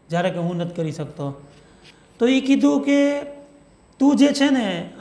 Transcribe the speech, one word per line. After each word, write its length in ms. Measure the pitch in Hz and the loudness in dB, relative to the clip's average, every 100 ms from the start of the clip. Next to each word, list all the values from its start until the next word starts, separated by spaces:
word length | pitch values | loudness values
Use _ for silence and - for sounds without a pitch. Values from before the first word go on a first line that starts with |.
| - | -6
જ્યારે 200 | 170 185 | -4 -2
કે 100 | 170 | -2
હું 180 | 170 175 | -4 -4
નથી 180 | 170 - | -6 -6
કરી 160 | 160 | -6
શકતો." 500 | 147 143 - 139 139 - - - - - - _ - | -6 -10 -8 -10 -10 -20 -20 -20 -20 -20 -20 _ -2
તો 80 | 240 | 0
ઈ 140 | 262 | 2
કીધું 400 | 269 277 285 285 | 2 2 4 2
કે 380 | 277 285 285 285 285 - - - - _ _ - | 2 2 2 -2 -8 -18 -20 -20 -20 _ _ 0
"તું 160 | 269 233 | 2 4
જે 120 | 285 | 4
છે 220 | 277 277 | 4 0
ને 400 | 269 208 175 175 - | 0 -2 -4 -8 -8